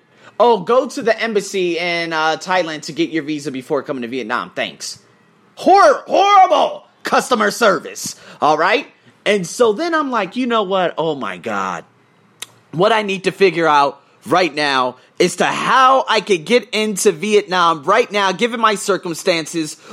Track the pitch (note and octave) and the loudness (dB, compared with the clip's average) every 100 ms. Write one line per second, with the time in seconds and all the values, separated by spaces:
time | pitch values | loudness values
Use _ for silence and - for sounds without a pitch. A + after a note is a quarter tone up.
0 | _ _ - - A#3+ A3 E3+ B3 C#4 C#4+ | _ _ -16 0 2 2 2 0 0 -4
1 | A3 G#3+ A3+ G#3 - G3 F3 E3 F3 E3+ | -2 -2 -2 -4 -4 -4 -2 -2 -2 -2
2 | E3 D#3+ D#3+ D#3 F#3 F#3 E3 D3+ D#3+ D3 | -2 -2 0 -2 -2 -2 -2 -6 -10 -6
3 | E3 D#3 C#3+ D3+ C#3+ C3 B2 C#3+ B2+ C3+ | -4 -4 -6 -8 -8 -10 -6 -6 -4 -8
4 | A#2 B2+ A2 A#2+ F#2 C3+ G#2+ - - - | -6 -8 -4 -4 -4 -6 -8 -8 -16 -16
5 | _ _ _ _ _ - - G4 F4 - | _ _ _ _ _ -4 4 6 6 4
6 | - E4 G4+ G4+ F#4 D4+ G#3 - _ _ | 0 0 4 6 6 4 0 -4 _ _
7 | - - - A#3+ G#3 G3 A3 D#3+ F#2+ G2+ | -2 -2 0 0 0 2 0 0 -4 -12
8 | - - - - C#3 D3+ F3 B3+ - _ | -12 -14 -18 -2 0 2 2 0 -4 _
9 | _ _ F3+ G#3 E3+ - A3+ G#3 E4+ D#4+ | _ _ -2 -2 -2 0 0 2 -2 -2
10 | C#4 A#3 F#3+ A#3+ B3+ A#3 F#3 F#3+ F3 - | -2 -4 -4 -4 -2 -2 0 0 -2 -2
11 | D#3+ C#3+ G#2 F#2 A2 G2+ F#2+ E2+ - _ | -4 -4 -6 -8 -8 -6 -6 -8 -12 _
12 | _ _ _ - - _ _ D3 G#3 A3 | _ _ _ -20 -20 _ _ 0 2 2
13 | G#3 F#3+ F#3 E3+ F#3+ E3 D#3+ D3 C#3+ - | -2 -4 -4 2 2 2 2 4 2 -2
14 | _ _ G#2+ E3+ F3 C#3+ D3 C3+ B2+ - | _ _ -2 0 0 0 -2 0 -2 -4
15 | _ - F3 - D#3 - - B3 C4 C4+ | _ -2 -2 0 -2 -2 0 4 6 4
16 | - G#3+ F#3+ F3+ D#3 A#3+ - G#3 G#3+ F#3 | 2 -2 0 -2 2 0 2 -4 -4 0
17 | G#3 D#3+ G#3 G#3 F#3+ F#3 E3+ D#3+ C#3+ A3 | 0 0 2 0 2 2 2 2 2 2
18 | B3 G3+ F#3+ F#3 A#3 A#3 A3 G3+ - F3 | 2 0 0 0 -2 0 0 0 -2 -2
19 | F3+ D#3+ F#3+ E3 D3 E3+ D#3 - - | -2 -6 -2 -2 -2 -6 -8 -10 -20